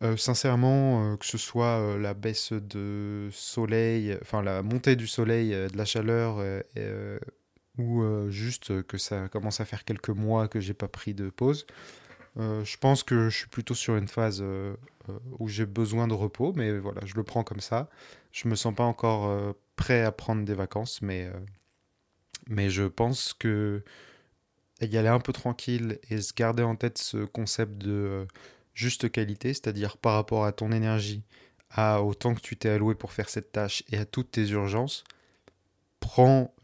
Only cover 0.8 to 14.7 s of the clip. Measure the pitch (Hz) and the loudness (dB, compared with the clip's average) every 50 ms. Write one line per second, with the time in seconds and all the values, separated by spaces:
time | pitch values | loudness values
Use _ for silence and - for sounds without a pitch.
0.8 | 135 135 123 113 107 104 104 - - - - 113 - - - 120 117 120 117 110 | 6 4 4 4 2 2 0 -2 -4 -4 -4 -6 -6 -2 0 2 2 4 4 2
1.8 | 107 104 101 101 104 101 101 101 104 110 107 - - - 113 107 104 101 104 101 | 2 0 0 0 -2 -2 -4 -2 -2 -2 -2 -2 -4 -4 -4 -6 -6 -6 -8 -6
2.8 | 101 101 101 104 104 101 104 104 101 101 101 - - - - 120 113 107 113 113 | -6 -6 -6 -6 -6 -6 -6 -6 -8 -8 -10 -10 -10 -6 -2 -2 0 2 4 4
3.8 | 113 113 113 113 107 104 98 - - - - 107 98 98 95 95 98 107 120 127 | 4 4 2 0 0 -2 -4 -4 -6 -4 -2 0 0 0 0 -2 -2 -2 -2 2
4.8 | - 135 127 120 113 107 - - 113 110 117 117 113 110 101 95 95 95 95 101 | 4 4 4 4 2 -4 -2 0 2 2 2 2 2 2 0 0 -2 -4 -2 -4
5.8 | 107 101 - 113 107 113 117 117 117 113 107 104 98 98 98 98 - _ - 107 | -2 -2 0 0 2 2 2 2 2 0 -2 -2 -4 -4 -4 -6 -8 _ -8 -8
6.8 | 107 104 101 104 104 101 101 104 - - - _ _ _ _ _ _ _ - 123 | -8 -6 -6 -8 -8 -8 -10 -10 -12 -14 -18 _ _ _ _ _ _ _ -6 -4
7.8 | 120 117 117 117 110 107 107 104 104 101 98 101 110 123 120 - - - 98 95 | 0 2 2 4 4 4 2 0 0 -2 -2 -2 -4 -4 -4 -6 -4 -2 -2 -2
8.8 | 92 - - 95 - - 104 98 95 95 - 104 101 107 - - 107 - 110 101 | -2 -4 -6 -6 -4 -2 -4 -4 -4 -4 -4 -4 -4 -2 -2 -4 -4 -6 -6 -8
9.8 | - - 110 - - - 104 101 107 107 113 113 110 104 - 110 92 98 101 - | -6 -6 -6 -4 -2 -4 -2 0 2 2 4 4 2 2 0 -2 -2 -4 -4 -4
10.8 | 101 - - - - 110 101 98 98 95 - - 123 135 151 147 - - - - | -6 -8 -8 -8 -8 -6 -6 -4 -6 -6 -2 2 2 2 2 2 -2 -14 -18 -20
11.8 | - - - - - - - - - - - 113 110 110 107 107 107 - - - | -20 -20 -20 -20 -20 -20 -20 -20 -20 -14 -6 -4 -2 -2 -2 -2 -4 -6 -4 2
12.8 | - 135 139 131 - - 127 117 113 113 - - - - - 123 113 - 120 - | 4 4 4 4 4 2 4 4 4 4 2 -2 -6 -6 -6 -6 -4 -4 -4 -4
13.8 | - 117 113 104 98 98 - 120 110 110 98 98 98 98 95 98 98 98 | 0 0 0 0 0 -2 0 0 0 0 0 -2 -4 -6 -6 -6 -6 -8